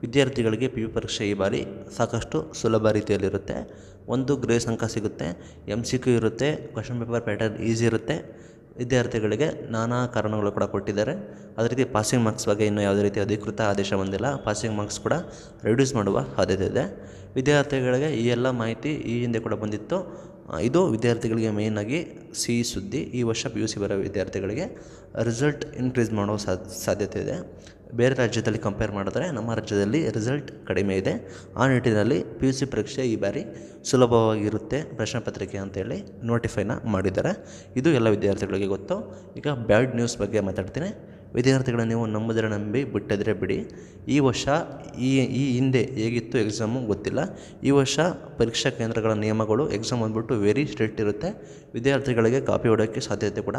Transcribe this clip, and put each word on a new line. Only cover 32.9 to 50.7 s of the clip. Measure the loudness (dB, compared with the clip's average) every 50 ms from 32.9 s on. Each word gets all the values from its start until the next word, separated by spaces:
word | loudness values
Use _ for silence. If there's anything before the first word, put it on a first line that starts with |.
| -4 -4 -2 0
ಈ | 0
ಬಾರಿ | 0 -2 -2 -2 -4 -6 -8 -12 -14 -16 -18 -18 -14 -6
ಸುಲಭವಾಗಿರುತ್ತೆ | 2 6 6 6 8 8 6 6 6 2 2 0 0 -2 -2 -4 -4 -4 -4 -4
ಪ್ರಶ್ನೆ | -6 -6 -4 -4 -2 -2 -4
ಪತ್ರಿಕೆ | -6 -6 -6 -6 -8 -6 -6 -8
ಅಂತೇಳಿ | -8 -6 -6 -6 -6 -4 -6 -8 -8 -12 -14 -8 -2
ನೋಟಿಫೈನ | 0 0 2 2 0 -2 -2 -2 -2 -2 -4 -2
ಮಾಡಿದ್ದಾರೆ. | 0 0 2 2 2 2 2 0 0 0 -2 -6 -16 -18 -18 -18 -6 -4
ಇದು | 0 2 4
ಎಲ್ಲ | 4 4 6 4
ವಿದ್ಯಾರ್ಥಿಗಳಿಗೆ | 4 4 4 2 2 2 0 -2 -2 0 0 0
ಗೊತ್ತು. | -2 -2 -2 -4 -4 -4 -4 -8 -12 -16 -18 -16 -16 -6
ಈಗ | -4 -4
ಬ್ಯಾಡ್ | -4 -2 2 4 6 6 6 4 2
ನ್ಯೂಸ್ | 0 0 -2 0 -2
ಬಗ್ಗೆ | -4 0 0 0
ಮಾತಾಡ್ತೀನಿ. | 0 0 -2 -4 -6 -6 -6 -6 -6 -6 -8 -10 -16 -20 -20 -20 -20 -8 -4
ವಿದ್ಯಾರ್ಥಿಗಳನ್ನ | 0 4 4 4 4 2 0 0 0 0 0
ನೀವು | 0 0 0
ನಂಬಿದ್ರೆ | 0 -2 -2 0 0 0 0 0 0
ನಂಬಿ, | 0 -2 -4 -2 -2 -2 -2
ಬಿಟ್ಟಿದ್ರೆ | -2 -4 -4 -2 0 -2 0 2 0 0
ಬಿಡಿ. | 0 0 -2 -2 -2 -4 -6 -12 -16 -18 -18 -20 -16 -4 0
ಈ | 2 4
ವರ್ಷ | 4 4 2 2 2 2 2 2 0 -2 -10 -14 -14 -14 -8 -2
ಈ, | 0 2 4 4 2
ಈ | 2 2 0 0 2
ಹಿಂದೆ | 2 2 2 4 4 4 2
ಹೇಗಿತ್ತು | 2 0 -2 -2 0 0 -2 -4 0 0 0
ಎಕ್ಸಾಮು | 0 0 0 -2 -2 -2 -2 -2 0
ಗೊತ್ತಿಲ್ಲ. | 0 -2 0 0 -2 -2 -2 -2 -4 -6 -12 -16 -18 -16 -2 2
ಈ | 4
ವರ್ಷ | 6 6 4 4 2 2 2 0 0 -2 -10 -16 -2 0
ಪರೀಕ್ಷಾ | 0 0 0 0 -2 -2
ಕೇಂದ್ರಗಳ | 0 0 -2 -2 0 0 2 2
ನಿಯಮಗಳು, | 2 2 2 0 2 2 2 2 4 2 2 2
ಎಕ್ಸಾಮ್ | 0 -2 -2 -2 0 0
ಬಂದ್ಬಿಟ್ಟು | 0 0 0 -2 -2 0 0
ವೆರಿ | 2 4 4 4 4 2
ಸ್ಟ್ರಿಕ್ಟ್ | -2